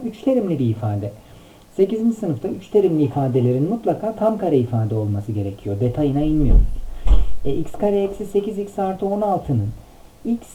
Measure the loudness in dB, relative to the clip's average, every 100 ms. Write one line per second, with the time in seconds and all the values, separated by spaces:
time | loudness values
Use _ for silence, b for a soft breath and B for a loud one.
0 | -8 -6 -2 0 0 -2 -2 -2 -4 -4
1 | -6 -10 B B B B B -2 0 0
2 | -2 -2 -4 -4 -6 -8 -2 2 2 2
3 | 0 0 0 2 2 2 0 -2 -2 -4
4 | -4 -2 -2 0 0 0 0 -2 -2 -2
5 | -2 -4 -4 -6 -6 -8 -8 -4 -2 0
6 | -2 0 0 2 6 6 4 0 -6 B
7 | B B B B 4 0 -2 -2 0 0
8 | -2 -4 -4 -2 -2 -4 -6 -4 -4 -2
9 | -4 -2 -2 -2 -2 -2 -2 -6 B B
10 | B -10 -6 -6 -8